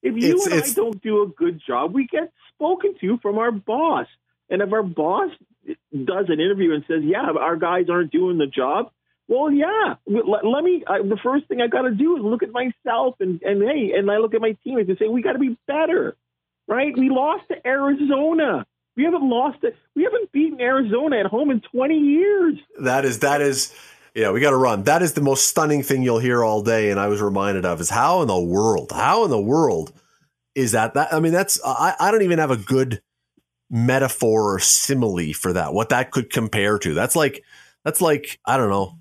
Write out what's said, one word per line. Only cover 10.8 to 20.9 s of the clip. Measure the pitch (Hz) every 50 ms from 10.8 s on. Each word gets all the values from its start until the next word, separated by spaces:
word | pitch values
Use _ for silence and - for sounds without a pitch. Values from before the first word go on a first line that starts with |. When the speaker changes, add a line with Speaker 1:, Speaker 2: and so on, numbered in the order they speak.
| -
Speaker 1:
I, | - 185 196
the | - 196 214 196 -
first | 247 262 294 285 _
thing | - 247 240
I | 233
gotta | 233 - 262 254 226
do | 196 269 320 349 302
is | 214
look | 208 226 233 -
at | - 220
myself | 247 247 254 233 _ _ - 226 233 233 254 247 _
and, | 202 185 185 170 -
and, | - 202 202 202
hey, | 233 294 302 240 190 -
and | 185 202 202
I | 202 214
look | 220 220 214
at | 226 220
my | 220 220 - _
teammates | - 269 247 208 180
and | 190 180
say, | 214 220
"We | 226 254 226
gotta | 392 - 269
be | 277 262 233 - _
better," | - 277 302 320 311 330 370 - - - _ _ _ _ _ _ _ _ _ _ -
right? | 202 240 269 294 254
We | 240 262 262
lost | 269 254 269 302 339 381 - _
to | 339 - _
Arizona. | 247 262 277 277 277 285 277 294 277 285 269 285 320 330 320 311 269 196 135 107 _ _ _ _ _ _ -
We | 269
haven't | 330 339 349 277
lost | 262 240 233 254 294 - - -
it. | 494 440 _ _ _ _
We | 285 320
haven't | 508 427 494 440 370
beaten | _ 277 302 320 294 254
Arizona | 247 247 262 269 269 214